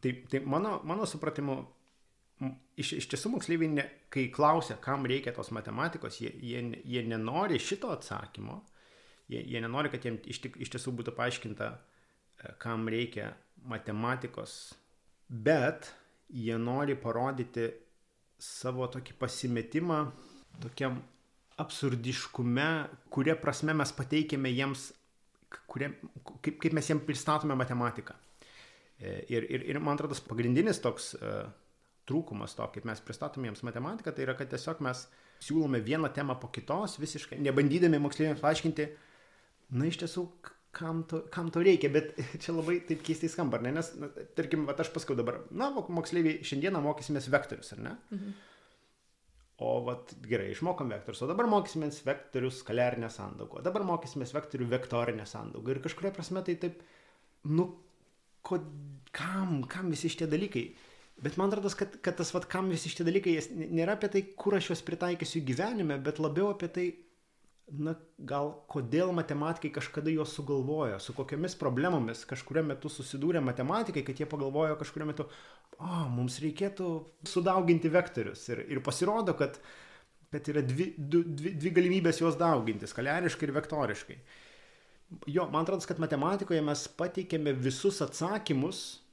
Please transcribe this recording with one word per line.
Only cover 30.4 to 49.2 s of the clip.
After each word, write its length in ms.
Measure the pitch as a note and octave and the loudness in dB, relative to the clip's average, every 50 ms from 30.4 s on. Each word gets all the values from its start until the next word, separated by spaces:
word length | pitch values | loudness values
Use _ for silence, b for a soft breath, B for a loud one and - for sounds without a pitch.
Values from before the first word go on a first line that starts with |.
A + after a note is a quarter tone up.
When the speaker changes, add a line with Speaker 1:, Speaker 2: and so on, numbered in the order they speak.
| A#2 A#2+ B2 C3+ F3+ A3 G3 - | 4 6 6 6 6 6 4 4
Speaker 1:
toks, 320 | - B2 A2 - - - - | 2 0 0 0 -6 -10 -8
e, 180 | - - G#2+ G#2 G#2 G#2 G#2+ - - _ _ _ _ _ _ _ _ _ - | -8 -6 -4 -4 -4 -6 -8 -12 -18 _ _ _ _ _ _ _ _ _ -2
trūkumas 460 | C3 D#3 D#3+ - - G#2 G#2 G#2 - | -2 -2 -2 -2 -6 -8 -8 -8 -6
to, 100 | - A2+ | -6 -6
kaip 200 | G#2+ - - - A#2 | -6 -6 -8 -6 -6
mes 140 | A2 - - | -8 -8 -8
pristatome 440 | - A2 - - D3 D3 C#3 C3 | -12 -10 -8 -8 -8 -6 -6 -6
jiems 160 | A#2 G#2 - - | -6 -6 -6 -8
matematiką, 520 | A#2+ A2 A#2 B2 D3+ G#3 A3+ G#3+ D#3+ C#3 | -8 -6 -4 -6 -6 -6 -6 -8 -8 -6
tai 100 | C3 C3+ | -4 -2
yra, 100 | B2+ C3 | -2 -2
kad 160 | B2+ C#3+ C3 | -4 -4 -6
tiesiog 300 | - B2+ - - E3 - | -6 -6 -6 -6 -6 -4
mes 240 | D3 B2+ B2+ B2+ - B B B B B B B - | -2 -4 -4 -4 -8 B B B B B B B -6
siūlome 400 | - D3 D#3+ D#3+ C#3+ C3+ A#2+ G#2+ | 0 2 2 4 4 2 2 2
vieną 280 | G#2+ C#3 D#3+ D#3+ C#3 | 2 0 2 2 0
temą 280 | - C#3+ C#3+ C#3 B2+ B2+ | 0 -2 -2 -2 -2 -4
po 100 | - A#2+ | -4 -10
kitos, 460 | - - G#2+ - C#3+ F3 G#3+ - - - | -10 -10 -4 -2 0 0 0 -2 -4 -4
visiškai 400 | C#3+ D#3 - D3+ - - - - | -6 -6 -6 -8 -8 -8 -4 0
nebandydami 600 | D3 C#3 C3 C#3 C#3+ C#3+ C#3 F3 F3 E3+ D#3+ D3 | 2 4 6 6 6 6 6 8 8 8 8 8
moksleiviams 420 | C#3+ C#3+ D3 - D#3 D#3 D3+ D3+ - | 6 2 2 2 2 2 2 2 4
paaiškinti, 460 | D3 D#3+ D#3+ - E3 D3+ D3+ D3 D3 D3+ B B B B B B B B B B B B _ _ _ | 4 4 4 2 0 2 2 -2 -2 -2 B B B B B B B B B B B B _ _ _
na, 160 | C3 B2 C#3 | 0 2 2
iš 140 | E3 E3 - | 2 0 0
tiesų, 240 | F3+ E3 - F3+ F3+ F3 - | -4 -4 -2 -4 -4 -4 -6
k-, 180 | - _ - - _ _ _ | -16 _ -20 -20 _ _ _
kam 320 | _ - E3+ D#3+ E3 E3 E3 | _ -6 -4 -2 -2 -2 -2
to, 180 | E3 E3+ D#3+ - | -2 -2 -4 -4
kam 220 | - - F3+ E3+ E3 | -4 -4 -2 -2 0
to 120 | D#3+ E3+ F3 | 2 6 8
reikia, 280 | G3 F#3 E3 D3+ C#3+ | 8 8 8 6 6
bet 240 | C3+ D#3 D3+ D3+ - - C#3 | 6 4 4 4 -4 -6 -6
<laughs> 160 | B2 - D#3+ - | -6 -6 -10 -4
čia 120 | - E3 | -2 -2
labai 260 | E3 D#3+ D#3+ F3+ F3 | 0 2 2 0 0
taip 220 | F3 - E3 D#3 - | 0 -2 -2 -2 0
keistai 280 | - D#3+ D#3 - D#3+ | -2 -2 0 0 -4
skamba, 280 | D#3+ - E3+ C#3 A#2+ A#2 | -2 0 0 2 2 2
ar 80 | A2+ | 0
ne? 80 | B2 C#3 | 2 0
Nes, 160 | D#3+ E3 - - | 0 -2 -2 -6
na, 160 | - D3 C#3+ - - - - | -8 -10 -10 -8 -10 -14 -8
tarkim, 360 | - - - C3 - - D3+ | -2 -2 0 2 2 2 2
vat 120 | C#3+ C#3 - | 0 0 0
aš 120 | E3 - | -2 -2
pasakiau 280 | - D#3 - - C#3 A#2+ | -2 -6 -2 0 0 0
dabar, 240 | A#2 A#2+ B2 - - - | 2 0 0 -4 -6 -10
na, 220 | - F3+ B3 C#4+ | -4 -2 -2 0
mo-, 160 | C#4 C4 F3 - | 0 -2 -4 -2
moksleiviai, 540 | F3 E3+ D#3+ - - F3 E3 D#3+ D#3 D#3+ - | -2 -2 -2 0 2 4 4 4 4 2 -2
šiandieną 400 | - - C#3 D3 F#3+ F#3+ E3+ C#3+ | -4 -2 0 0 2 2 2 2
mokysimės 480 | D3 D3+ D3+ - - D3+ C#3 B2+ B2+ | 2 0 0 -2 -2 -2 -2 0 4
vektorius, 440 | C3 C#3+ - - - - - - - | 4 4 4 2 -8 -10 -10 -12 -12
ar 80 | - - | -8 -8
ne? 140 | - G#3+ A#3+ - | -8 -8 -10 -12
Speaker 2:
Mhm. 300 | - G#3+ G3 G3+ G3+ G3 B B B B B B B B B B B B B B B _ _ | -10 -8 -8 -6 -8 -10 B B B B B B B B B B B B B B B _ _